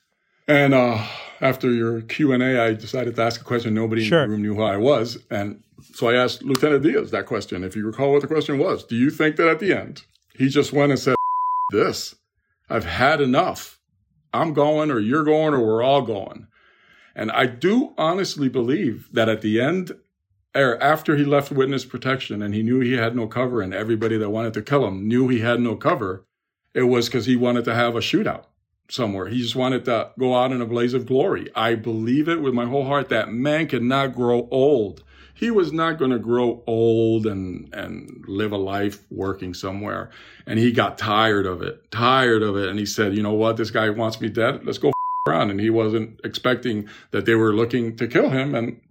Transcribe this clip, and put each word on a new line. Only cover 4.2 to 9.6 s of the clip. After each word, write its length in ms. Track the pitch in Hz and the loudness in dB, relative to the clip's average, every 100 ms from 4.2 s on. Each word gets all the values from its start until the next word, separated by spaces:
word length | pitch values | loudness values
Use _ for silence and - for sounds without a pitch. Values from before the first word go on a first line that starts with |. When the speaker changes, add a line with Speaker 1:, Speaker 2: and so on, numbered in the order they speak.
Speaker 1:
in 40 | 120 | 2
the 40 | |
room 100 | 107 | -2
knew 120 | 104 | -2
who 80 | 104 | 0
I 140 | 107 98 | 0 2
was, 420 | 127 135 110 - - | 2 2 0 -8 -8
and 320 | 104 101 - _ - | -6 -6 -10 _ -20
so 280 | - - 117 | -18 -4 0
I 60 | |
asked 280 | 123 123 - | 2 2 -2
Lieutenant 400 | 139 131 151 139 | -2 2 2 4
Diaz 280 | 147 254 - | 2 0 -2
that 120 | 101 - | -6 -4
question. 380 | 110 - 92 | -6 -6 -8
If 100 | 95 | -6
you 120 | 107 107 | -6 -6
recall 260 | 110 139 | -2 2
what 80 | 143 | 2
the 80 | 143 | 2
question 300 | 156 156 139 | -2 0 0
was, 260 | - 117 | 0 -2
"Do 100 | - | -2
you 160 | 117 139 | 2 2
think 260 | 147 156 151 | 2 0 4
that 120 | 165 | 2
at 100 | |
the 140 | 160 | 2